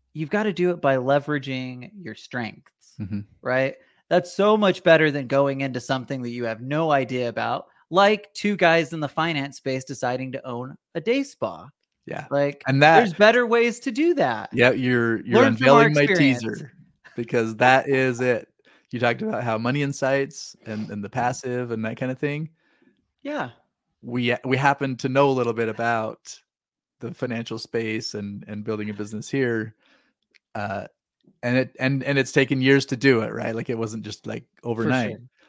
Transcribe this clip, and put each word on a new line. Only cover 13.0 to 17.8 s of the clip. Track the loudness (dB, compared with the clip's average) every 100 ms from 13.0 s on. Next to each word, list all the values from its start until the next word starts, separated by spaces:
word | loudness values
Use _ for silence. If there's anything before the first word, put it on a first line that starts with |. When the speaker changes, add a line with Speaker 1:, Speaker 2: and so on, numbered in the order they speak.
| 6
Speaker 1:
better | 4 6 6 2
ways | 2 2 0
to | -6
do | 0 0
that. | 2 0 -2 -4
Speaker 2:
Yeah, | 4 4
you're, | 4 2 2 2 0
you're | 2 4
Speaker 1:
Learn | 4 6
from | 6
our | 8
Speaker 2:
unveiling | 8
my | 4
Speaker 1:
experience. | 4 4 4 2
Speaker 2:
teaser, | -2 -8 -12 _ _ _ -16
because | -10 -2 0 0 4
that | 6 6